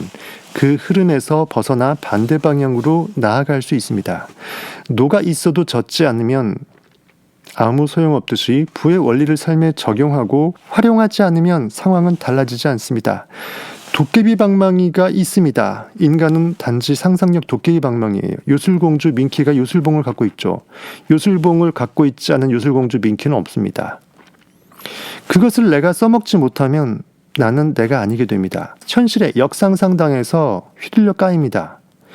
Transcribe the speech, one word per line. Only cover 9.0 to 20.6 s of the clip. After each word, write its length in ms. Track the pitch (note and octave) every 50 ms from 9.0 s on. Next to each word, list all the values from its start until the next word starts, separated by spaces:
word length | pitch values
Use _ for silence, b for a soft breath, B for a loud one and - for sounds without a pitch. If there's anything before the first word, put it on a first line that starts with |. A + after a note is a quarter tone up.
| D3+ B2 A#2 B2+ D3+ D3 D#3
삶에 360 | C#3+ - - D#3+ D#3+ D#3+ D#3+ D3+
적용하고 840 | - - - G#2+ G#2+ C#3 D3 C#3+ C#3+ A#2+ G2 - C#3+ D3+ E3+ F3 - _ -
활용하지 540 | - - G#3+ A#3 A3+ A3 A3 G#3 G#3+ - G3+
않으면 460 | F#3 E3+ E3 E3 F3 F3+ - - G#2+
상황은 460 | - - - F#3+ F#3 F3+ E3+ F3 F3
달라지지 520 | E3 - - B2+ C3+ C3+ B2 B2+ A#2 - D3+
않습니다. 580 | C3 A2 - - B2+ - - - G2 F#2 - B B B B B B B B B B B B B -
도깨비 400 | - D3+ - - A#3 G#3+ A3 A3+
방망이가 720 | G3 G#3+ G3+ G3 G3 F#3+ F#3+ F#3 F#3 F3+ F3 D3+ F#3+ F#3 F#3
있습니다. 800 | - G3 F#3 - - G3 F3+ D3 A#2 - G#2+ G2 G2 G#2 - - - -
인간은 560 | F#3 D3 D3+ E3 E3 D#3 D#3 E3 E3 E3+ E3+ -
단지 380 | - - A#2+ B2 A#2+ - C#3+
상상력 500 | - - F#3 F#3 F3+ G3 F3+ F3 E3+ C3
도깨비 320 | - - A2+ - E3+ E3+ E3
방망이에요. 560 | C#3 C3+ A#2+ A#2+ A2+ G#2+ G2+ G2 - - - - - -
요술공주 640 | C#3 C#3+ - - F#3 F3 D#3+ E3 D#3 D3 - D#3+ C3+
민키가 420 | A#2+ C3+ C3+ - - C#3+ C#3 D3
요술봉을 460 | C3+ B2+ B2 - F3+ D3 D#3 D3+ D3+ C#3
갖고 220 | B2+ A#2 - C3
있죠. 360 | G2+ - - - G2+ F2 -